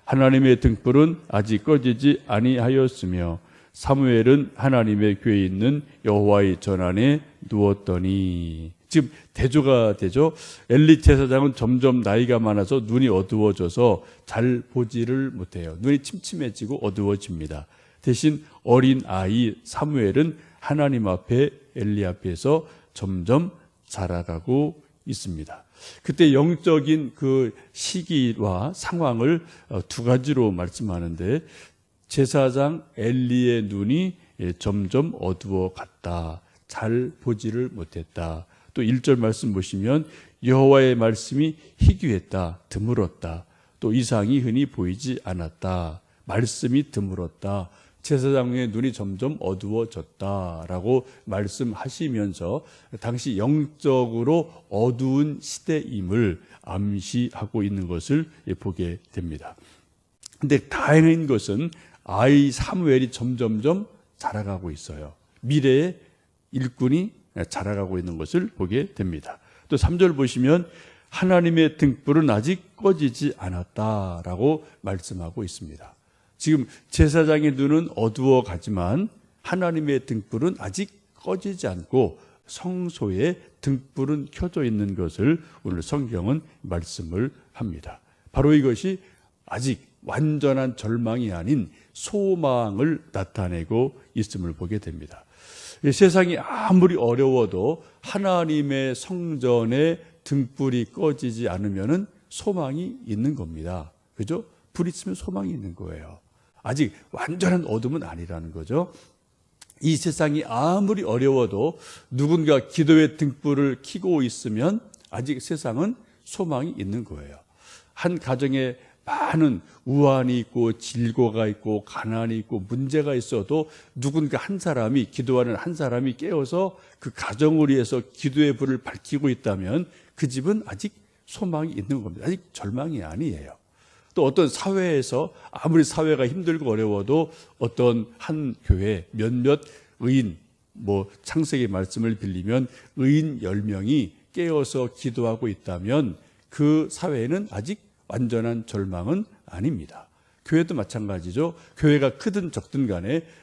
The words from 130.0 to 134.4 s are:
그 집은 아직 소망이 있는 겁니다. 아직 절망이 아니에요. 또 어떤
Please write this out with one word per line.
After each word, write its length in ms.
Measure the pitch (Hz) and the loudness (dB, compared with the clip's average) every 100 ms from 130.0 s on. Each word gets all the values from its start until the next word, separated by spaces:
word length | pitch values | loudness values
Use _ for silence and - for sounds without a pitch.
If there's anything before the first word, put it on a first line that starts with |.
| _ - | _ -6
그 120 | 139 | -4
집은 360 | 131 151 214 - | -2 -2 -2 -4
아직 260 | 95 208 - _ _ | -10 -12 -12 _ _
소망이 480 | _ - 190 156 160 | _ -8 -6 -4 -4
있는 300 | 107 95 135 | -8 -6 -6
겁니다. 240 | 101 90 147 | -6 -8 -6
아직 260 | 185 - | -6 -10
절망이 500 | - 101 123 156 139 | -12 -8 -6 -6 -8
아니에요. 540 | 78 87 160 80 71 - _ _ _ _ _ | -8 -6 -6 -6 -12 -20 _ _ _ _ _
또 100 | - | 0
어떤 240 | 135 143 | 2 4